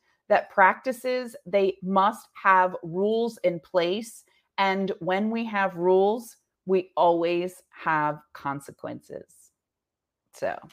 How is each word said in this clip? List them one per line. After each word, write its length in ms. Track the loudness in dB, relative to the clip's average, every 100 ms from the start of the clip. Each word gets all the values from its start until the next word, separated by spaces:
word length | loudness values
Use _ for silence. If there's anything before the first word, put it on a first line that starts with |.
| _ _ 0
that 200 | 0 2
practices, 880 | 4 4 4 -4 -6 -4 -4 -6 -14 -2
they 320 | 0 0 -2
must 440 | -2 2 2 0 -10 -2
have 340 | 2 4 4 -2
rules 560 | -8 -2 0 0 -2 -2
in 160 | -2 -4
place. 640 | -4 -2 0 -2 -8 -16 _ _ _ -2
And 340 | 0 0 -2 -4
when 300 | -2 -2 -2
we 160 | -4 -4
have 300 | -2 -2 0
rules, 640 | 2 4 4 0 -6 -20 _ _ -2
we 260 | -2 0 2
always 640 | 2 2 0 -2 -4 -10 _
have 500 | -8 -2 0 -2 -4 _
consequences. 1200 | -12 -8 -8 -12 -14 -14 -14 -14 -18 -18 _ _ _ _ _ _ _ _ _ _
So, 240 | -10 -8 -8 -14